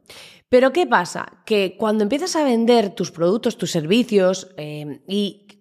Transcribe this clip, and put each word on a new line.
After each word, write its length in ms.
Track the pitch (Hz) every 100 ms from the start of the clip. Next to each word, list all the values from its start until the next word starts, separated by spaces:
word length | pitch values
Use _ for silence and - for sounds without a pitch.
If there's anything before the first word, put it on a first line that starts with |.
| - - - - _
Pero 240 | 247 262
¿qué 140 | 269 294
pasa? 560 | 214 175 - - -
Que 320 | - 214 185 -
cuando 240 | 220 214
empiezas 320 | 208 285 359 330
a 80 |
vender 460 | 285 226 226 240 202
tus 200 | - 170
productos, 480 | - 170 233 240 -
tus 120 | 175
servicios, 800 | 170 151 226 - 202 185 185 - -
eh, 440 | 151 151 147 135 -
y 400 | 202 202 - _ _